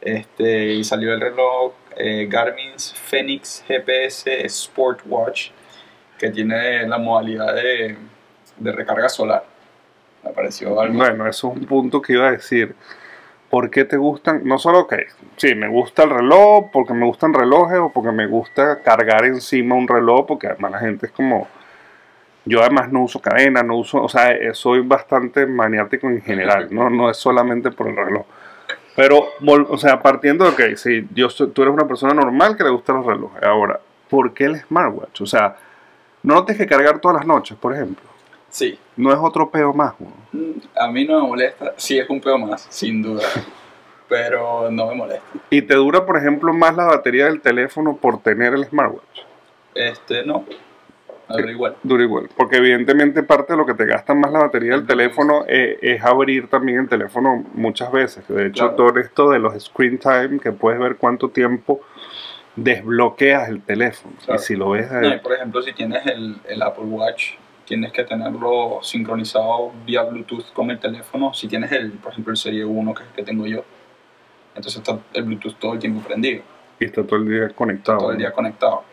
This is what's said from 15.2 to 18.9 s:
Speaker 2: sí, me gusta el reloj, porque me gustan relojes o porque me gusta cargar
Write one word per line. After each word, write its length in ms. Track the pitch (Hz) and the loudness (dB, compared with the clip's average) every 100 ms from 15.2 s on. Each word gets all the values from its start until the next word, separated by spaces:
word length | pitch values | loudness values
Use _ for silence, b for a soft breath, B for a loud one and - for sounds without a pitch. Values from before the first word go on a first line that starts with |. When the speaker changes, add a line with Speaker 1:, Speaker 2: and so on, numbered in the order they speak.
| - - | -20 -2
Speaker 2:
sí, 200 | 139 113 | 0 0
me 100 | 107 | 0
gusta 380 | 113 123 - | 0 0 4
el 60 | 156 | 4
reloj, 600 | 131 120 175 208 208 202 | 4 6 8 10 8 4
porque 220 | 139 123 | -2 0
me 100 | 120 | 0
gustan 300 | 120 - 160 | 0 2 2
relojes 440 | 147 123 143 170 180 | 4 6 6 4 2
o 120 | 170 | 0
porque 200 | 131 113 | -2 -2
me 160 | 110 107 | -2 0
gusta 520 | 113 110 - 139 143 | -2 -2 0 0 2
cargar 420 | - | 4